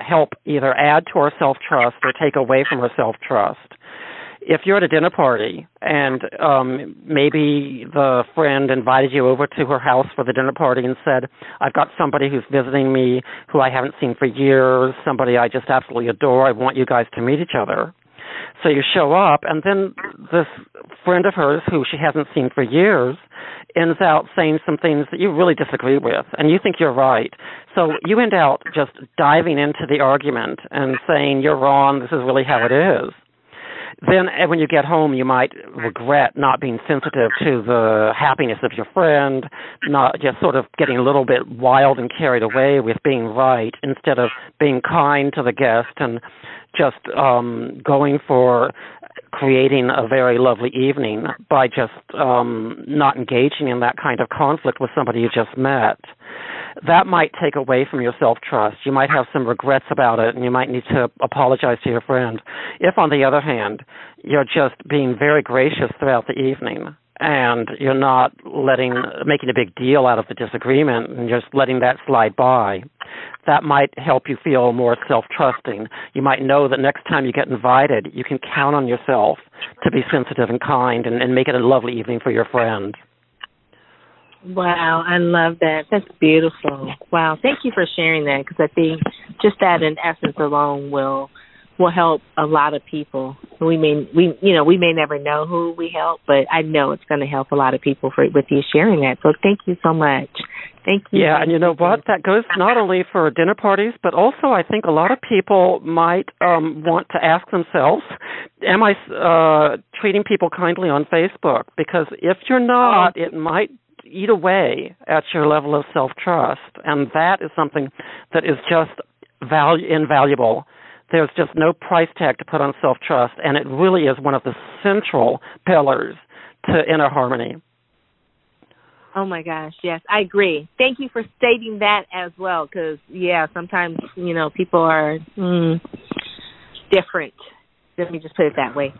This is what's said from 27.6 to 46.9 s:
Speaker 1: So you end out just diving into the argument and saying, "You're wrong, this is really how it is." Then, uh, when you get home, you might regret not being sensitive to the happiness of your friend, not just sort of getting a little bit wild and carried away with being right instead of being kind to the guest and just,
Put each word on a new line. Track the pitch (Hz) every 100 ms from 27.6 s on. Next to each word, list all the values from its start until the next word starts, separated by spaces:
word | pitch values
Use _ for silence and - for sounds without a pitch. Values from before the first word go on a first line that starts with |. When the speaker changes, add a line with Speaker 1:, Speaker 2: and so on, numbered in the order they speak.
| - -
Speaker 1:
So | 165 151 170
you | 220
end | 233
out | 196 143 135 -
just | 160 135 - 131 -
diving | 147 160 170 143
into | 143 151 147
the | 147
argument | 135 139 143 123 113 - -
and | 143 135 131 -
saying, | 147 143 135
"You're | 139 143
wrong, | 135 139 139 139
this | 123
is | 156
really | 127 131
how | 123 127 117
it |
is." | 135 185 139 - - _ _ _ - - - - -
Then, | - 190 180
uh, | - 175
when | 165
you | 151
get | 156 143
home, | 165 151
you | 131 127
might | 127 127 - 90 -
regret | 117 95 117 143 135 -
not | 139 131
being | 139 113 -
sensitive | 143 151 139 113 -
to | 160 123
the | 107 120 110 107 107 110
happiness | 143 131 131 107
of | 123
your | - 107
friend, | - 165 147 139 131 135 - - - -
not | 143 127 -
just | 139 -
sort | 175 131
of | - -
getting | 147 127
a |
little | 127 143 127
bit | 127 -
wild | 120 127 131 135 131
and | 120
carried | - 156 123
away | 110 131 135 139
with | 113 110
being | 147 127 113
right | 113 131 123 110 -
instead | 139 131 - 127
of | 120 - - -
being | 147 127
kind | - 170 143 143 139
to | 151
the | 123
guest | 117 131 113 117 -
and | 135 117 - - - - - -
just, | 143